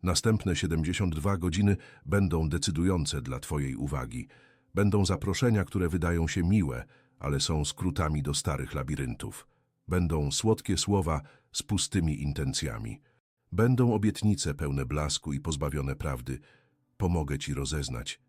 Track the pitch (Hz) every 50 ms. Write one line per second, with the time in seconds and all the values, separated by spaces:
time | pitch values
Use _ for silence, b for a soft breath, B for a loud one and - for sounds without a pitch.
0 | - 92 87 - - 117 110 104 - 95 85 - - 87 82 80 78 85 92 -
1 | 104 90 80 78 73 101 101 87 82 90 80 95 104 101 101 B B B B B
2 | B - 87 101 98 87 78 80 80 76 71 85 - - 82 78 85 92 95 85
3 | 76 71 - 71 62 64 65 64 - - 78 73 71 67 65 - 73 71 73 67
4 | 64 60 58 64 - b b b b b b b b b b 95 101 101 104 104
5 | 98 87 95 87 - 98 92 - 135 123 113 104 90 - - 98 90 82 80 90
6 | 80 85 85 85 82 76 - 95 85 85 101 110 90 69 64 60 - b b b
7 | b b b b - 71 71 69 - - 82 76 73 - - - - 90 76 -
8 | 80 76 78 73 67 71 71 - - - 73 67 65 - - 71 69 64 76 69
9 | 67 64 57 - - - - - - _ _ _ _ _ _ _ _ - 92 90
10 | 87 80 82 78 73 71 71 - - 110 110 - - - 95 78 - - 101 98
11 | 87 82 80 73 B B B B B B B - - - 104 98 - - - 98
12 | 82 80 76 - 71 73 69 71 73 65 64 - - 69 57 55 53 57 53 -
13 | b b b b b _ _ _ _ _ - 87 113 120 131 120 127 120 110 107
14 | 101 107 - - - 104 101 73 - 85 71 71 80 73 69 69 65 62 69 76
15 | 76 73 - - - 78 71 69 71 82 78 69 76 73 69 73 69 67 67 -
16 | - 78 67 60 62 62 67 - b b b b b b b b b _ _ _
17 | 98 87 87 85 76 69 71 69 - - 69 65 69 67 73 76 69 65 64 58
18 | - - - _ _